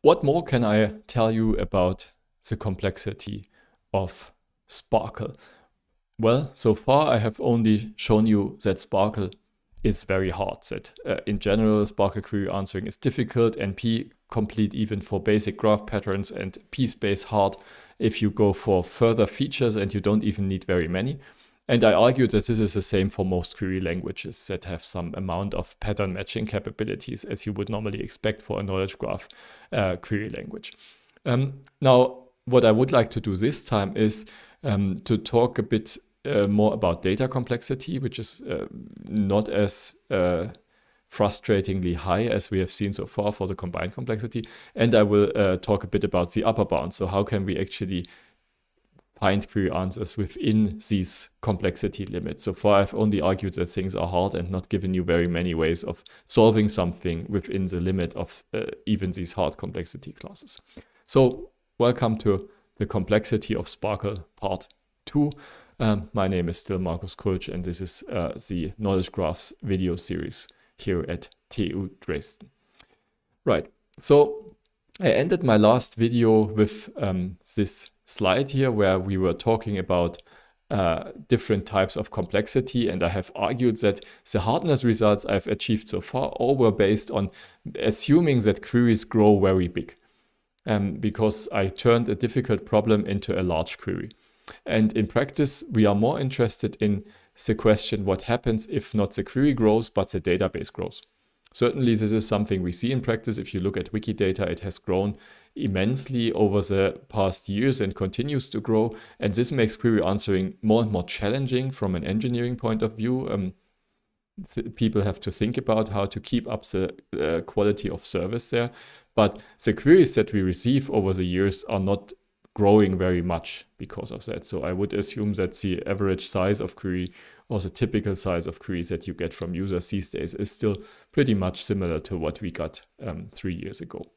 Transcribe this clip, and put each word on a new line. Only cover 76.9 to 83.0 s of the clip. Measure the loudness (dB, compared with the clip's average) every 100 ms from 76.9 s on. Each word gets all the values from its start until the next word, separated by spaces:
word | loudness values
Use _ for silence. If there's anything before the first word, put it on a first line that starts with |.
| -6
um, | -2 -2 -4 -8 -8 -4
this | -2 -4 -10 _
slide | -8 -2 2 2 0
here | 0 2
where | 4 4 2
we | 0 0
were | 0
talking | 0 0 0 0 -4
about, | 0 0 0 -4 _ -20 _ _ _
uh, | 0 0 0 -6 -16 0
different | 0 2 -2 0
types | 0 0 -2
of | -6
complexity, | -6 -2 -2 0 -2 0 -2 0
and | 0